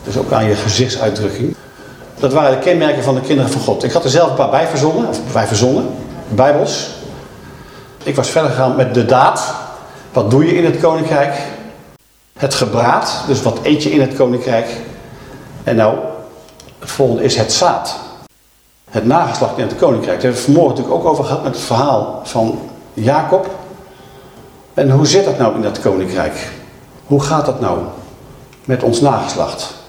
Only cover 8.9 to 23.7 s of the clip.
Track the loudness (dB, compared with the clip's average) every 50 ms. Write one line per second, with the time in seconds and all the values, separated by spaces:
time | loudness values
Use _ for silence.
8.9 | 2 2 4 4 6 6 6 4 4 0 -4 -6 -8 -8 -10 -12 -14 -16 -18 -20
9.9 | -20 -20 -20 -4 -2 0 2 4 4 4 4 4 4 4 4 2 2 4 2 2
10.9 | 2 2 0 0 2 2 2 0 0 -6 -6 -8 -10 -14 -16 -18 -20 -20 -20 -20
11.9 | -20 -20 _ _ _ _ _ _ _ -4 -4 -2 0 0 -2 0 0 0 2 2
12.9 | 2 2 0 -4 -6 -8 -2 -2 -2 0 0 -2 -2 -2 0 0 2 2 2 2
13.9 | 2 2 2 2 2 0 2 2 2 -2 -2 0 0 0 0 -2 -8 -10 -12 -14
14.9 | -16 -18 -18 -20 -20 -20 -20 -20 -20 -20 -20 -18 -18 -10 -4 -2 2 2 4 2
15.9 | 2 0 -6 -8 -10 -12 -16 -18 -20 -20 -20 -20 -20 -20 -20 -20 -20 -20 -14 -14
16.9 | -2 0 0 0 2 0 0 0 0 0 -2 0 0 2 2 2 2 0 -4 -8
17.9 | -10 -12 -12 -16 -18 -20 -20 -20 _ _ _ _ _ _ _ _ _ _ _ _
18.9 | -6 -2 0 2 2 2 2 0 0 -2 -2 -2 -2 -4 -4 -4 -2 0 2 2
19.9 | 2 2 0 -2 -4 0 0 0 0 0 2 4 4 6 6 4 2 0 -2 -2
20.9 | -2 0 0 0 0 0 0 -2 -4 -4 -4 -6 -6 -6 -4 -2 0 0 2 2
21.9 | 2 0 0 -2 -8 -10 -12 -6 -2 -2 0 0 -2 -6 -8 -12 -18 -20 -20 -16
22.9 | -8 -2 0 2 2 2 2 2 0 0 0 -2 -8 -12 -14 -16